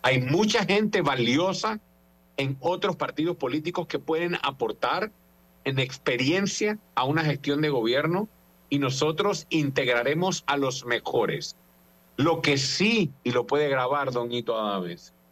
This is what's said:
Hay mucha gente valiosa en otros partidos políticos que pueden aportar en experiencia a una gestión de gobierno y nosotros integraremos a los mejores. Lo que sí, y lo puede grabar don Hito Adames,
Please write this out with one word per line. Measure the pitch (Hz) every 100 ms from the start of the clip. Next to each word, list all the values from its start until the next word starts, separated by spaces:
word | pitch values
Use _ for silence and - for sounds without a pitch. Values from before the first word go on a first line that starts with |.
Hay | 127 131
mucha | 127 160 214 226
gente | 196 202 214 202
valiosa | 147 131 120 135 180 180 - - _ _ _ _ _ -
en | 139 135
otros | 139 180 202 165
partidos | 131 - 160 170
políticos | 131 143 156 175 160
que | 147
pueden | - 160 175 170
aportar | 139 135 113 107 123 156 214 _ _ _ _ _
en | - 135
experiencia | 131 - - 123 131 180 202 - 208 214 _
a | -
una | 131 156
gestión | 156 143 - 143
de | 151
gobierno | 135 113 127 156 175 214 _ _ _ _
y | 143
nosotros | 135 135 151 160 196 190 -
integraremos | 165 143 135 127 120 123 156 185 180 -
a | 143
los | 135 135 123
mejores. | 120 - 123 104 151 - - _ _ _ _ _ -
Lo | 147 160
que | 147 139
sí, | 135 - 202 233 170 -
y | -
lo | 123 113
puede | 147 147
grabar | 135 127 143 135
don | 123 120
Hito | 120 113 113
Adames, | 107 98 90 87 - _ _